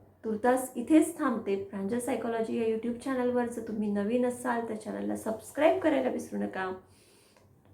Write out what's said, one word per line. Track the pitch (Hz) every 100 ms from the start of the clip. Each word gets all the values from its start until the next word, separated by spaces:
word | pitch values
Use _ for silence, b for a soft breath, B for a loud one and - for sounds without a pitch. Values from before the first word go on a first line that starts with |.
| - _
तुर्तास | 220 202 247 262 - 240
इथेच | 233 311 330 -
थांबते. | 277 220 196 196
प्रांजल | - 202 196 240
सायकॉलॉजी | 269 233 233 226 220 240
या | 226 220
YouTube | 240 233
चॅनलवर | 277 254 247 247 233
जर | 233 220
तुम्ही | 208 208
नवीन | 202 202 247 247
असाल | 247 254 233 226
तर |
चॅनलला | 214 208 202 202 202
सबस्क्राईब | 220 - - - 311 370
करायला | 320 269 254
विसरू | 233 226 208
नका. | 202 185 185 190 - b b b b b b _ -